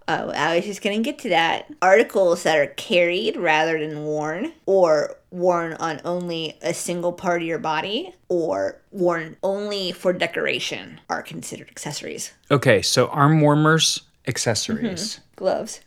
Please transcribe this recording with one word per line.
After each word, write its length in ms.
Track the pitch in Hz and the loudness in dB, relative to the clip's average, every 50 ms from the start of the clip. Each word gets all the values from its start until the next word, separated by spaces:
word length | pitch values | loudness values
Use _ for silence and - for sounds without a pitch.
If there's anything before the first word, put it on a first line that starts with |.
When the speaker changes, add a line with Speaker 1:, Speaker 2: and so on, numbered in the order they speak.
| - - | -4 -2
Speaker 1:
Oh, 220 | 160 - - 170 | -2 -2 -2 -4
I 260 | 170 - 147 160 165 | -2 0 0 2 2
was 80 | 175 202 | 2 0
just 180 | 208 196 - | -2 -8 -4
gonna 160 | - 208 202 220 | -4 -2 -2 -2
get 220 | 226 277 277 - | -2 -2 -4 -6
to 80 | - 226 | -2 2
that. 420 | 175 165 165 165 - - - - - - | 2 2 4 2 0 -2 -6 -12 -6 0
Articles 640 | 175 185 190 214 233 - - 208 190 175 170 180 | 4 6 6 6 6 4 2 2 4 4 2 2
that 160 | - 170 160 151 | 2 2 4 4
are 80 | 143 - - | 2 0 -2
carried 600 | - - - 220 175 175 170 175 190 220 - - | -10 -4 0 2 2 4 2 2 0 -2 -2 -4
rather 420 | 262 175 165 156 156 160 165 160 156 | -2 0 2 2 2 2 2 0 -2
than 240 | 151 156 151 151 | -4 -4 -6 -6
worn, 500 | 151 151 151 151 151 156 160 180 233 330 - _ - | -6 -4 -4 -2 -2 -4 -4 -6 -6 -8 -10 _ -2
or 500 | - 196 190 180 165 156 151 - - - - _ - | 2 4 6 6 6 4 4 2 -2 -6 -14 _ -14
worn 440 | - 180 175 180 175 170 170 165 160 | -6 0 2 2 2 2 0 -4 -6
on 260 | - - 165 156 - - | -4 -4 -4 -4 -4 -6
only 540 | 170 175 180 180 175 165 165 165 151 - - | -4 -4 -4 -4 -4 -6 -6 -6 -8 -8 -6
a 140 | - 160 170 | -6 -4 -4
single 380 | - - - 175 175 170 175 | -4 -4 -6 -6 -2 -2 -4
part 280 | 175 175 - 185 175 175 | -4 -2 -2 -2 -2 0
of 60 | 165 | -2
your 140 | 165 165 156 | -4 -4 -4
body, 520 | 156 160 156 156 156 190 208 262 370 370 - _ _ - | -2 -2 -2 -2 -2 -4 -6 -6 -8 -8 -14 _ _ -2
or 540 | 220 175 160 170 190 196 196 196 - - _ _ | -2 0 0 0 0 -2 -2 -4 -4 -8 _ _
worn 460 | - 208 175 175 170 165 160 160 - - - | -4 0 0 0 0 0 -4 -8 -8 -4 -2
only 480 | 202 196 202 208 208 208 202 190 175 | -2 -2 -2 -4 -4 -4 -4 -4 -6
for 200 | 175 - - 185 | -6 -2 0 0
decoration 880 | 180 170 170 170 - 165 151 139 131 123 - - 147 101 95 - - - _ - | 0 0 -2 -2 -2 -2 -2 -2 -4 -4 -4 -6 -8 -8 -12 -14 -18 -16 _ -6
are 140 | - - | -6 -6
considered 460 | - - 160 165 - - - - - - | -6 -10 -14 -12 -12 -12 -14 -14 -16 -18
accessories. 640 | - - - 151 147 - - - - - - - - _ _ - | -16 -12 -10 -10 -10 -8 -10 -10 -10 -10 -12 -14 -14 _ _ 0
Speaker 2:
Okay, 320 | 143 135 - 135 110 95 | 0 2 4 4 4 4
so 240 | 87 - - 135 123 | 4 2 2 2 2
arm 340 | - - 151 143 147 160 156 | 2 2 2 4 6 6 6
warmers, 600 | 147 147 147 151 156 151 160 160 156 - - - - _ _ _ - | 6 6 4 4 4 4 4 4 2 0 -2 -4 -8 _ _ _ -8
accessories. 760 | - 120 - - 123 107 - - - 220 - - 214 185 165 175 - - - | -6 -4 -2 0 0 0 -2 -2 -4 -4 -4 -2 -4 -4 -4 -6 -8 -8 -12
Speaker 1:
Mm-hmm. 20 | _ _ _ | _ _ _
Gloves, 440 | - 196 185 - - - 220 - - _ | -4 -2 -2 -2 -2 -4 -8 -12 -16 _